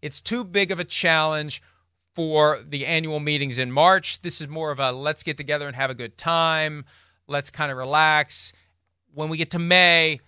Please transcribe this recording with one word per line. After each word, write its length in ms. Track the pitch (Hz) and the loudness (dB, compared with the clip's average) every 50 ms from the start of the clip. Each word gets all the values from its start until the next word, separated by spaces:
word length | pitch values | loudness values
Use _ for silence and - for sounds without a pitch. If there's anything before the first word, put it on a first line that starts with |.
It's 200 | - 131 - - | -10 -12 -12 -8
too 220 | _ - 214 247 247 | _ -6 -4 -4 -6
big 260 | 185 175 202 202 180 | -2 0 0 0 0
of 100 | 190 170 | -2 -6
a 40 | 175 | -6
challenge 760 | - - - - 175 160 160 156 156 156 156 151 151 135 - _ _ _ _ _ _ _ _ _ _ _ | -6 -6 -2 0 2 2 4 2 0 0 -2 -6 -8 -10 -14 _ _ _ _ _ _ _ _ _ _ _
for 500 | - 165 160 156 151 151 151 151 120 - 151 | -6 -4 0 4 4 4 4 4 0 -6 -8
the 180 | 147 143 143 | -8 -6 -4
annual 340 | 131 170 160 160 156 156 151 | -2 -2 -2 -2 -2 -4 -4
meetings 380 | 147 147 151 147 139 139 123 123 | -2 0 0 0 0 -2 -2 -4
in 140 | 131 123 | -4 -2
March. 500 | 123 139 156 175 190 190 - - - - | 2 4 6 6 6 4 2 -4 -10 -8
This 200 | _ 175 - - | _ -8 -8 -8
is 60 | 156 139 | -10 -10
more 220 | 151 160 160 151 | -8 -6 -6 -6
of 100 | 147 135 | -4 -2
a 120 | 139 131 | -2 -2
let's 320 | 127 131 139 147 156 - - | -2 -2 -4 -4 -4 -4 -6
get 140 | - 151 - | -8 -8 -8
together 280 | 147 135 147 147 147 143 | -6 -4 -4 -4 -4 -6
and 80 | 127 | -6
have 140 | 123 139 131 | -4 -4 -4
a 60 | 131 | -4
good 220 | 117 120 113 _ - | -6 -12 -14 _ -8
time. 640 | - 165 170 165 165 165 160 156 156 151 151 147 139 _ _ _ _ _ _ _ _ _ | -4 -2 0 2 2 0 0 0 -2 -4 -6 -10 -14 _ _ _ _ _ _ _ _ _
Let's 220 | 143 143 139 - | -6 -6 -6 -8
kinda 240 | _ - 156 147 135 | _ -6 -6 -6 -4
relax. 800 | 127 127 131 143 151 156 156 156 151 147 _ - - - - - _ _ _ _ _ _ _ _ _ _ _ | -6 -6 0 2 4 4 6 4 2 0 _ -6 -12 -12 -14 -16 _ _ _ _ _ _ _ _ _ _ _
When 180 | _ 143 156 156 | _ -8 -6 -6
we 80 | 160 156 | -4 -4
get 120 | 165 156 | -4 -4
to 80 | - 175 | -4 -4
May 600 | 170 170 180 180 180 175 170 165 165 160 156 131 _ | 0 4 6 8 8 8 8 6 4 2 0 -4 _